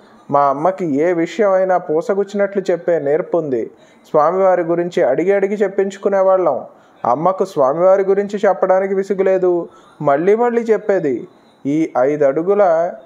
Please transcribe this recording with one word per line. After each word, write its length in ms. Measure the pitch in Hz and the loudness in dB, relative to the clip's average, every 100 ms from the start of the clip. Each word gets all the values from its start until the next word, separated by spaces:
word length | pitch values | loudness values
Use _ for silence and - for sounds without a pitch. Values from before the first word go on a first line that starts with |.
| - - - | -20 -20 -2
మా 100 | 143 | 0
అమ్మకి 560 | 143 139 175 185 170 135 | 2 0 -2 -2 -4 0
ఏ 160 | 175 | 0
విషయమైనా 640 | 170 165 - 202 190 185 180 | 0 -2 0 0 2 0 -2
పూసగుచ్చినట్లు 840 | 175 156 165 196 196 202 196 202 185 | 0 -2 -2 -4 -4 -4 -4 -2 -4
చెప్పే 280 | 170 175 160 | -2 -2 -2
నేర్పుంది. 720 | 139 160 - 175 151 120 - - _ _ _ | 0 -2 -2 -4 -2 -4 -6 -12 _ _ _
స్వామివారి 520 | 156 151 185 190 180 | 0 2 2 2 2
గురించి 420 | 165 170 175 175 | 0 -2 -2 0
అడిగి 300 | - - 185 | 0 2 0
అడిగి 220 | 202 196 208 | 0 -2 -2
చెప్పించుకునేవాళ్ళం. 1080 | 190 196 196 - 208 196 190 185 165 117 - - _ _ - | -2 -2 -4 -4 -2 2 2 2 2 -2 -8 -20 _ _ -2
అమ్మకు 400 | 131 180 190 190 | 0 0 0 -2
స్వామివారి 580 | 151 131 165 185 196 | 0 0 2 2 4
గురించి 360 | 190 196 202 202 202 | 2 0 -2 -2 0
చెప్పడానికి 460 | 185 185 190 196 | 2 2 2 0
విసుగులేదు, 760 | 190 196 190 190 190 180 175 - - - - | -2 -2 0 0 2 2 0 -4 -14 -20 -4
మళ్ళీ 340 | 147 143 180 226 | 0 2 2 2
మళ్ళీ 260 | 240 233 | 2 0
చెప్పేది. 680 | 226 208 202 190 151 120 - _ _ _ 139 | 0 0 0 0 0 -4 -8 _ _ _ -4
ఈ 280 | 151 156 123 | -2 -2 0
ఐదు 280 | 135 151 139 | 0 2 0
అడుగుల 680 | 135 180 208 190 165 180 - | 0 0 2 2 2 -2 -6